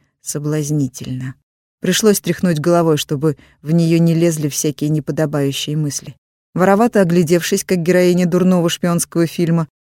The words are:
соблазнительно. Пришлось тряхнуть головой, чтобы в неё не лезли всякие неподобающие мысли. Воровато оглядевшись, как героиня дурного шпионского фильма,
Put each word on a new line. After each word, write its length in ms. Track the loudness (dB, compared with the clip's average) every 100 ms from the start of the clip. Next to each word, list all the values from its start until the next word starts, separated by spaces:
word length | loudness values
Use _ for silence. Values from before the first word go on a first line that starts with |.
| _ _
соблазнительно. 1120 | -12 -8 -4 -4 -2 -2 -2 -6 -10 -10 -10 -14 _ _ _ _
Пришлось 400 | -4 0 2 0
тряхнуть 400 | -2 -2 -2 0
головой, 380 | 2 2 2 0
чтобы 400 | -2 -4 -2 -4 _ _
в 100 | -2
неё 280 | 0 2 2
не 160 | 2 2
лезли 340 | 2 0 -4
всякие 400 | -4 -4 -2 -2
неподобающие 880 | -2 -2 -4 -2 -2 -2 -4 -6 -4
мысли. 380 | -4 -6 -10 -18 _ _ _ 0
Воровато 460 | 2 4 2 2
оглядевшись, 640 | 2 2 2 2 0 -4
как 200 | -2 -2
героиня 420 | 2 2 4 2 2
дурного 440 | 2 2 2 0
шпионского 580 | -2 -2 -2 -2 -2 -2
фильма, 400 | -2 0 0 -2 _ _